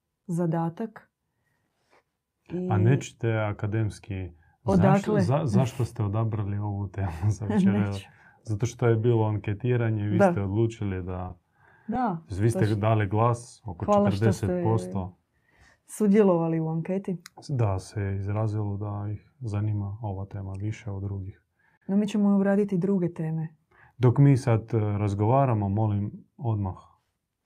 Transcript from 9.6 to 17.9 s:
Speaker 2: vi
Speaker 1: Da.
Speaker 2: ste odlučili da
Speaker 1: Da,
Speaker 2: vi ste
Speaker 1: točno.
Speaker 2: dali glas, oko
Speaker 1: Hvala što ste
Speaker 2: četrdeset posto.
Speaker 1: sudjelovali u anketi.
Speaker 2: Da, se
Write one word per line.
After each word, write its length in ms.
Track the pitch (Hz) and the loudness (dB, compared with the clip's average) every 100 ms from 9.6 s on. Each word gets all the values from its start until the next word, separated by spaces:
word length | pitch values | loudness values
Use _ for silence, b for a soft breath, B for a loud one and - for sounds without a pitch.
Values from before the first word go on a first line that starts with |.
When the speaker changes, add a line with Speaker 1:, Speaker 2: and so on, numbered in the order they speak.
| 123 123 113 107 | -2 0 0 -2
Speaker 2:
vi 140 | 104 170 | 0 4
Speaker 1:
Da. 140 | 196 | 4
Speaker 2:
ste 100 | 170 | 2
odlučili 600 | 98 104 113 113 101 92 | -2 0 -2 -2 -6 -6
da 340 | 90 92 90 - _ b b b - | -6 -8 -10 -14 _ b b b -8
Speaker 1:
Da, 300 | 247 240 165 - 92 | -4 -2 -4 -6 0
Speaker 2:
vi 100 | 117 | 2
ste 100 | 113 | 4
Speaker 1:
točno. 160 | 107 107 | 2 2
Speaker 2:
dali 320 | 110 110 101 | 2 2 2
glas, 540 | 107 117 120 - - 101 | 2 2 0 -6 -16 -14
oko 200 | 85 - | -6 2
Speaker 1:
Hvala 260 | 202 202 | 4 4
što 60 | 98 | 4
ste 80 | 113 | 2
Speaker 2:
četrdeset 380 | 190 196 180 | 2 0 0
posto. 540 | 175 113 - 98 92 - _ b b b b b - | 0 0 -2 -6 -8 -12 _ b b b b b -12
Speaker 1:
sudjelovali 720 | - 214 214 196 170 165 165 | -2 4 6 6 4 2 -2
u 80 | 160 | -2
anketi. 480 | 160 160 190 196 175 - - - | -4 -4 -6 -6 -10 -10 -18 -6
Speaker 2:
Da, 300 | 131 107 95 | 0 0 -2
se 360 | - | -6